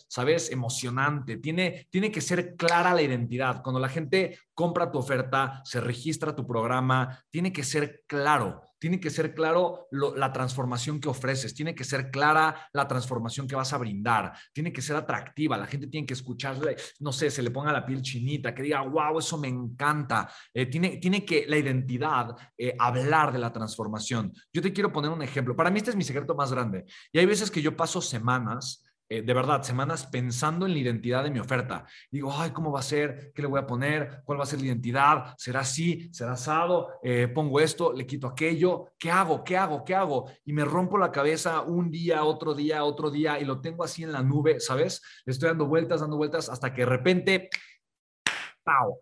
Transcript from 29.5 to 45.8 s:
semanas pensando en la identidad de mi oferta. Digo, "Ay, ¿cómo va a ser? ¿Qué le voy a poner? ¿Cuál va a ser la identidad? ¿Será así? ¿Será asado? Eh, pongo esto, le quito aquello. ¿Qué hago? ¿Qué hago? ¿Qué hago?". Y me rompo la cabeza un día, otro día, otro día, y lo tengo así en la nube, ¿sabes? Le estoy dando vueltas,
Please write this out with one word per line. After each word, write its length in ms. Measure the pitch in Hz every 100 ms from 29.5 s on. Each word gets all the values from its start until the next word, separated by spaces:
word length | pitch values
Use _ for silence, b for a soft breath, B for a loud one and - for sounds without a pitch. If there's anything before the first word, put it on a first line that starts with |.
| 143
semanas 420 | 135 123 139 165 -
pensando 600 | 127 123 120 151 170 190
en 80 |
la 60 | 160
identidad 440 | 123 113 120 123
de 80 | 147
mi 80 | 131
oferta. 460 | 98 127 123 87 B B B
Digo, 180 | 139 135 143
"Ay, 160 | 165
¿cómo 220 | 131 156
va 80 | 139
a 20 |
ser? 480 | 127 147 147 135 -
¿Qué 80 | -
le 60 | 143
voy 100 | 139
a 40 | 131
poner? 560 | 123 139 151 139 - -
¿Cuál 120 | 143
va 40 |
a 40 | 139
ser 120 | 147
la 60 | 135
identidad? 680 | 120 123 127 143 151 - -
¿Será 240 | - 127
así? 480 | 131 - 170 156 -
¿Será 200 | - 120
asado? 560 | 123 156 156 175 175 - -
Eh, 280 | 127 123 123
pongo 280 | 127 151 139
esto, 320 | 156 - 170
le 120 | 131 127
quito 220 | 147 131
aquello. 640 | - 160 160 180 175 - _
¿Qué 100 | 165
hago? 360 | 180 185 139 -
¿Qué 100 | 180
hago? 300 | 190 147 -
¿Qué 100 | 185
hago?". 340 | 180 131 B B
Y 80 | -
me 140 | 147 147
rompo 320 | 165 185 202
la 120 | 175
cabeza 520 | 143 143 160 175 160
un 280 | 131 170 175
día, 360 | 160 170 156 151
otro 280 | 156 156
día, 300 | 143 147 151
otro 260 | 147 147 156
día, 300 | 143 151 147
y 60 | 143
lo 160 | 131
tengo 240 | 165 165 160
así 180 | -
en 80 | 160
la 100 | 143
nube, 360 | 131 147 151 139
¿sabes? 420 | - 131 175 - B B -
Le 60 |
estoy 160 | 127 165
dando 200 | 165 143
vueltas, 340 | 160